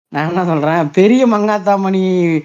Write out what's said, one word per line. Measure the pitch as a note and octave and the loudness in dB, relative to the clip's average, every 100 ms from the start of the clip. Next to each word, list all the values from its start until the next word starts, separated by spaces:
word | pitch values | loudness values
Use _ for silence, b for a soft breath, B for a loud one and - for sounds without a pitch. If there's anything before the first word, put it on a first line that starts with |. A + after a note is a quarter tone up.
| _ | _
நான் | C#3+ D#3 | -6 -4
என்ன | F3 F3 | -2 -2
சொல்றேன், | D#3+ D3+ E3+ D3+ | 0 0 0 0
பெரிய | F#3 G3+ B3+ B3+ | 2 4 4 2
மங்காத்தாமணி | G#3 G#3 G#3 F#3 G3 G3 F#3+ F#3 F#3 E3+ D#3+ | 0 0 -2 0 0 0 -2 0 0 0 -2